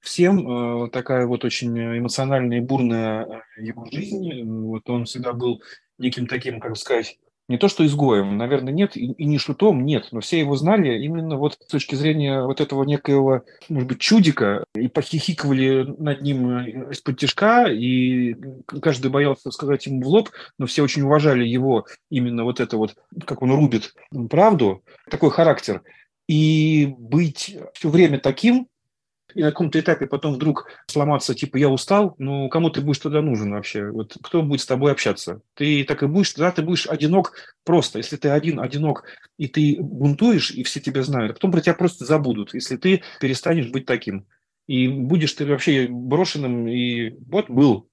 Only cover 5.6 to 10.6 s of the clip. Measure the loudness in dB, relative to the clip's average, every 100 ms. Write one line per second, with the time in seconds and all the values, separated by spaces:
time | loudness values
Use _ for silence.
5.6 | -10 -20 _ _ -6 -4 -6 -6 -8 -8
6.6 | -10 -10 -2 -2 -2 -12 _ _ _ 2
7.6 | 2 4 2 4 4 4 2 -2 0 -2
8.6 | -2 0 0 -2 -8 -4 0 0 -2 2
9.6 | 2 2 2 -2 -2 -10 -2 0 0 0